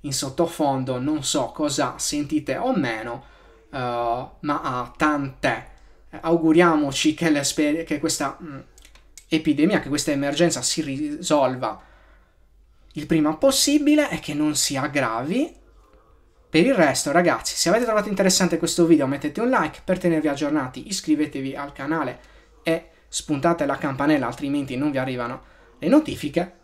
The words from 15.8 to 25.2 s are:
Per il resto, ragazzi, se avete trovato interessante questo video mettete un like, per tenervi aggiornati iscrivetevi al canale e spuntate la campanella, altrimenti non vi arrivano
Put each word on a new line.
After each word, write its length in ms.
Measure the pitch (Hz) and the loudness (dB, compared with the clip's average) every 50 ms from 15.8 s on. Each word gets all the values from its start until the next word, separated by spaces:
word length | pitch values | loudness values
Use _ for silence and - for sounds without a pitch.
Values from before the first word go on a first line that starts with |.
| - _ _ - _ _ _ _ _ _ _ _ _ _ | -20 _ _ -20 _ _ _ _ _ _ _ _ _ _
Per 160 | - - 175 | 4 4 6
il 80 | 262 277 | 6 6
resto, 380 | 202 165 143 127 - - 147 | 4 4 4 4 0 -2 2
ragazzi, 440 | 143 170 180 170 131 113 - - - | 2 4 4 4 2 0 -2 -6 -4
se 120 | - - - | -2 0 2
avete 160 | - 233 247 | 2 2 2
trovato 240 | 226 214 214 196 208 | 2 0 0 0 -2
interessante 500 | 208 190 196 190 185 - 190 170 170 165 | 0 2 2 2 4 4 2 2 0 0
questo 280 | 175 160 - - 170 | -2 -2 2 4 6
video 220 | 165 170 147 139 131 | 6 6 6 6 2
mettete 340 | 139 139 - 302 - - | -2 -2 -4 -6 -4 -2
un 80 | 233 247 | 0 2
like, 320 | 262 226 165 151 - - - | 2 2 2 0 -4 -10 -4
per 140 | - 185 180 | -2 -2 0
tenervi 320 | - 175 165 156 147 151 | 2 0 0 2 2 0
aggiornati 580 | 139 139 151 143 147 156 135 127 - 127 - - | 0 0 -2 0 0 -2 -2 -4 -8 -12 -10 -8
iscrivetevi 680 | 196 - - - 151 147 151 147 127 135 135 135 131 | -8 -8 0 0 0 2 0 -4 -4 -8 -8 -6 -8
al 180 | 127 143 143 - | -8 -10 -12 -10
canale 460 | - 135 143 156 165 147 127 123 - - - - - _ _ _ _ _ | -10 -6 -4 -2 -2 -2 -4 -6 -10 -18 -20 -20 -20 _ _ _ _ _
e 280 | 165 165 165 - - _ _ _ _ | -2 -2 -2 -2 -10 _ _ _ _
spuntate 560 | - - - - 156 139 135 170 170 165 151 | -10 -10 -4 -4 -4 0 2 0 2 2 0
la 120 | 139 139 139 | -2 -2 -2
campanella, 500 | - 147 135 131 143 147 156 143 123 117 | -4 -6 -4 0 2 2 2 2 0 -2
altrimenti 500 | 127 - 143 139 139 143 139 131 127 123 | -6 -6 -6 -4 -4 -4 -4 -4 -4 -4
non 140 | 143 151 | -2 -2
vi 60 | 139 135 | -2 -2
arrivano 440 | 127 135 127 123 | -4 -4 -4 -6